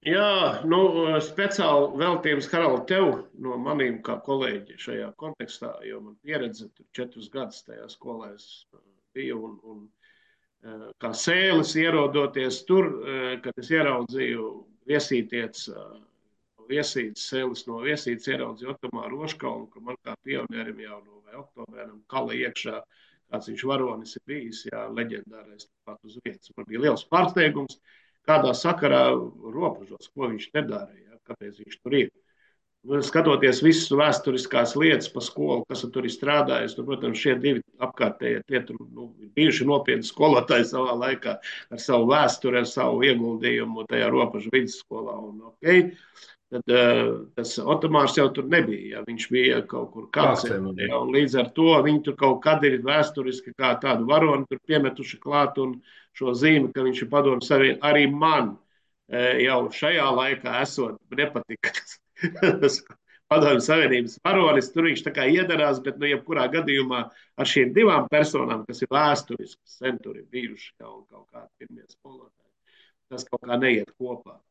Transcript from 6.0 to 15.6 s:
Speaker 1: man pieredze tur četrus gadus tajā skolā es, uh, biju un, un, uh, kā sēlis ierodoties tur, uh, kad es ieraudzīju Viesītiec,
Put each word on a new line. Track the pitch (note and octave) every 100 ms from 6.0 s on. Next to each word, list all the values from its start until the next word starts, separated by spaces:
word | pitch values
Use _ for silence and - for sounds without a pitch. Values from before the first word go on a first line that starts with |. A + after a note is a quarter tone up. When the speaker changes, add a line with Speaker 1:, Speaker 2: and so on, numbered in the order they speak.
Speaker 1:
man | G#2+ G#2+
pieredze | C#3+ D3+ A#2+ G#2+ G#2+
tur | _ _
četrus | - B2 A2+ G#2
gadus | C3+ A#2+ -
tajā | _ A2+ A2+
skolā | - A#2+ A#2 G#2+
es, | G#2 - - _
uh, | G#2 G2+ G2 _
biju | C3 C3+ A#2
un, | A2 G#2
un, | A2 G#2+ G#2+ _ _ _ _ _ _ _
uh, | A2+ A2 A2+
kā | G#2+ A#2
sēlis | G#2 - F3 F#3+ E3+ D3 D#3+
ierodoties | E3 D#3+ C#3+ C#3+ C#3 C#3 C3 B2+
tur, | - F#3 E3+
uh, | B2+ C3+ C3+ B2+ B2+
kad | B2+ B2
es | A#2+
ieraudzīju | D#3+ D3 B2+ A#2 B2+ B2+ A#2 A2 A2 - _
Viesītiec, | - D3 C#3 B2+ A2 A#2+ A2+ -